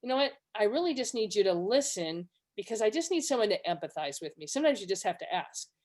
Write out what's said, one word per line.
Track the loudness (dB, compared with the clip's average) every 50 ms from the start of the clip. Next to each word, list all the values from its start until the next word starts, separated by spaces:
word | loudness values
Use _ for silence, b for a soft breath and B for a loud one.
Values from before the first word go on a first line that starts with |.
You | -2 0
know | 2
what? | 2 2 0 0 _ _ _ _
I | 2 2
really | 4 4 2 2 2 0
just | 0 -2 -2 0
need | 0 0 0 4
you | 4 4
to | 4 4
listen | 2 2 2 2 2 2 2 -2 -4 -4 -4 -4 -6 -8 -12 _ _ _ _ _
because | -12 -8 -6 -2 0
I | 2 2
just | 2 0 -2 0
need | -2 -2
someone | 0 0 0 2 2 2
to | 0 0 0
empathize | -4 -4 -4 -4 -8 -8 -6 -6 -6 -8 -8
with | -10 -12 -12
me. | -12 -12
Sometimes | -6 -4 2 2 2 2 2
you | 0
just | -4 -4 -2 -2
have | -4 -4 -4
to | -6 -4 -4
ask. | -4 -4 -6 -10 -14 -14 _ _ _